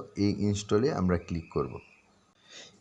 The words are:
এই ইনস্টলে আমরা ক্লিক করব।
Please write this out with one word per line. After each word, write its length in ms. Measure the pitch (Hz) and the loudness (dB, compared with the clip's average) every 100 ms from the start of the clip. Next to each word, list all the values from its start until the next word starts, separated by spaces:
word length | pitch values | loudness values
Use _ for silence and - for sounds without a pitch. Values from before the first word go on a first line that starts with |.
| - - 101 | -2 0 0
এই 60 | - 104 | 2 0
ইনস্টলে 400 | 101 - 104 131 95 | 0 2 2 2 2
আমরা 180 | 92 87 - | 2 2 0
ক্লিক 200 | 85 - 80 | -6 -4 -2
করব। 180 | 65 - - _ _ _ _ _ - - - - | -4 -6 -16 _ _ _ _ _ -20 -20 -20 -18